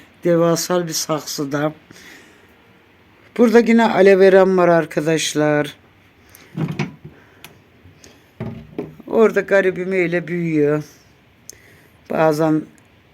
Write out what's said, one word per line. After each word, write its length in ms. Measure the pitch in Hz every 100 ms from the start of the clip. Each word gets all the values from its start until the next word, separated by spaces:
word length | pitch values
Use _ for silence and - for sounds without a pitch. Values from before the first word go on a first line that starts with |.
| - _
Devasal 600 | 170 170 170 165 - 180 170
bir 60 |
saksıda. 800 | 156 - 151 - - 139 143 151 151 _ - - - - _ _ _ _ _ _ _ _ _ _ -
Burada 200 | 233 226
yine 260 | 233 226
aloe 340 | 226 170 196 190
veram 400 | 190 190 185 185
var 100 | 175
arkadaşlar. 1080 | 170 156 - 156 160 - 147 151 147 143 - _ _ _ _ _ - - - - - - - - - _ _ - _ _ _ _ _ - _ _ - - - - - - - -
Orada 340 | 226 214 196
garibim 520 | - 196 190 175 185
öyle 360 | 190 175 175 156
büyüyor. 540 | 175 170 156 147 151 151 _ _ _ _ _ - - _ _ _ _ -
Bazen 520 | 160 160 151 160 156 156 _ _ _ _